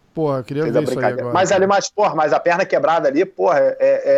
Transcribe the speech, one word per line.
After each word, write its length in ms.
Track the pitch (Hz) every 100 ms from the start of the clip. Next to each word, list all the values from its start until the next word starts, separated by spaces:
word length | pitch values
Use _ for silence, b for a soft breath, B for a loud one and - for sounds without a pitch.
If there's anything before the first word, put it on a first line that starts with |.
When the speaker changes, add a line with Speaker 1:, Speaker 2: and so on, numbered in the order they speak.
| _
Speaker 1:
Porra, 260 | - 156 135
eu 40 |
queria 200 | 120 139
Speaker 2:
Fez 100 | 160
Speaker 1:
ver 60 | 117
Speaker 2:
a 20 |
Speaker 1:
isso 80 | 147
aí 40 | 127
Speaker 2:
brincadeira. 260 | 117 123
Speaker 1:
agora. 100 | 120
Speaker 2:
Mas 180 | 175 185
ali, 140 | 190 196
mas, 240 | 202 -
porra, 240 | - 202 151
mas 180 | 156
a 60 | 147
perna 260 | 170 175 190
quebrada 420 | 170 143 165 147
ali, 180 | 143 190
porra, 340 | - 190 147
é, 180 | 135 -
é, 360 | 135 139 139